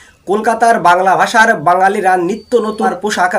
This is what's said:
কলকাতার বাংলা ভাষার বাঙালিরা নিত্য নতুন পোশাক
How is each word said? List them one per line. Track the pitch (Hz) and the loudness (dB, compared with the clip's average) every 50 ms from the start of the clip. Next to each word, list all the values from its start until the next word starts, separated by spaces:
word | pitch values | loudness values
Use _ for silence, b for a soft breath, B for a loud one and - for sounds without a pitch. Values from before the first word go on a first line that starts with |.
| B B B B B | B B B B B
কলকাতার | - 196 214 214 233 226 226 233 233 226 196 | -4 -4 -2 0 -2 0 0 2 2 2 2
বাংলা | 165 175 180 185 185 190 180 | 2 2 2 4 2 0 2
ভাষার | 165 190 196 - 226 226 226 220 165 147 | 2 0 0 2 2 2 2 0 0 0
বাঙালিরা | 175 175 185 190 196 208 214 180 185 185 180 | 0 2 2 2 0 0 0 0 0 0 0
নিত্য | 170 175 226 214 - - 247 226 | -2 -4 -6 -8 -6 -2 -2 -2
নতুন | 214 220 214 220 214 185 175 - | -2 -2 -6 -4 -4 -4 -4 -4
পোশাক | 208 214 208 202 180 180 175 | -6 -6 -2 -2 -2 -2 -2